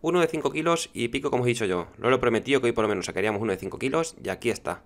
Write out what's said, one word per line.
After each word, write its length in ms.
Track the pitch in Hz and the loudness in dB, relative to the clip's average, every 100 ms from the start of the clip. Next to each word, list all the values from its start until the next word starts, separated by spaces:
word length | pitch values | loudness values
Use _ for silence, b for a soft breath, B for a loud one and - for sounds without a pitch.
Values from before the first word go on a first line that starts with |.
Uno 200 | 156 180 | 2 2
de 80 | 160 | 2
cinco 220 | 156 139 | 2 -2
kilos 380 | 147 160 165 - | 0 0 0 -2
y 140 | - 117 | -4 -2
pico, 220 | 127 143 | -2 -2
como 120 | 127 | 0
os 40 | 123 | 2
he 40 | |
dicho 160 | 120 107 | 0 0
yo. 220 | 90 85 - | 0 -2 -4
Lo 140 | 110 | 2
he 60 | 127 | 4
prometido 420 | 123 113 101 139 | 4 2 2 2
que 80 | 120 | 2
hoy 40 | |
por 100 | 117 | 2
lo 60 | 107 | 2
menos 160 | 101 | 2
sacaríamos 380 | 87 90 101 104 | -2 -2 0 0
uno 100 | 110 | -2
de 60 | 95 | -2
cinco 200 | 95 - | -4 -6
kilos 380 | 135 156 160 - | -2 -2 -2 -6
y 60 | 98 | -8
aquí 180 | 95 120 | -4 -2
está. 340 | 104 - - | -2 -4 -8